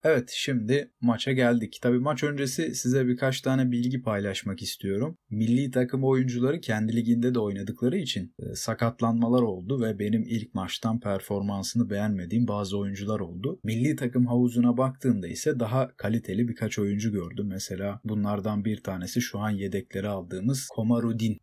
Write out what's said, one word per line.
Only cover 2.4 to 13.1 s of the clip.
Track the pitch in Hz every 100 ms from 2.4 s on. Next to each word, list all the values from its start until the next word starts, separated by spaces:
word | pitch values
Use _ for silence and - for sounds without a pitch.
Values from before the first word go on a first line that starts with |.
| 139 135 160 -
size | 123 131 123
birkaç | 123 135 131
tane | 135 131 127
bilgi | 120 123 131
paylaşmak | 117 104 101 95 104 95
istiyorum. | - - 98 98 143 170 _
Milli | 107 113 120 143
takım | 127 127 131
oyuncuları | 135 131 131 120 127 170
kendi | - 107 110 113
liginde | 113 120 123
de | 123
oynadıkları | 104 98 98 - 123 185
için, | 156 104 90 -
e, | 104 104
sakatlanmalar | - 110 117 117 117 117 117 123
oldu | 117 92 90 135
ve | 113 101
benim | 104 110
ilk | - 113 104
maçtan | 101 92 - 117 113
performansını | 104 98 - 101 101 101 95 117 107
beğenmediğim | 101 107 101 87 110 120
bazı | 104 98 101
oyuncular | 98 98 101